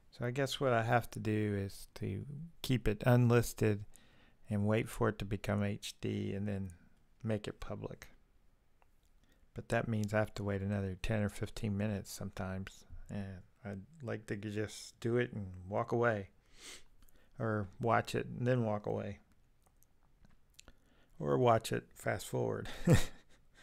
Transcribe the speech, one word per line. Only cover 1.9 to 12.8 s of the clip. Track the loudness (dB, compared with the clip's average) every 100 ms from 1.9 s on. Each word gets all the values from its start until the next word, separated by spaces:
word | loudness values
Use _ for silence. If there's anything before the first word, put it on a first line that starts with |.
| -8
to | -6 -4 -6 -10 -12 -8
keep | 0 2 2
it | 2 6
unlisted | 8 8 6 4 2 2 2 -4 -16 -20 -20 -20 _ -4
and | 0 2
wait | 2 0
for | 2 2
it | 2
to |
become | -4 -4 0 0
H | 0 -2 -8 -6
D | -4 -2 -2
and | -2 -2
then | -4 -6 -10 -20 -20 _ _
make | -4 -4 -4
it | -8
public. | -10 -8 -10 -12 -16 -20 _ _ _ _ _ _ _ _ _ _ _ _ -16
But | -14 -2
that | 0 2
means | 0 2
I | 0
have | 0
to | -2
wait | -2 -2
another | 0 -2 -2 -4
ten | -2 0
or | 0
fifteen | -2 -6 -4 -2 0
minutes | 0 -2 -6
sometimes. | -10 -10 -6 -6 -6 -8 -14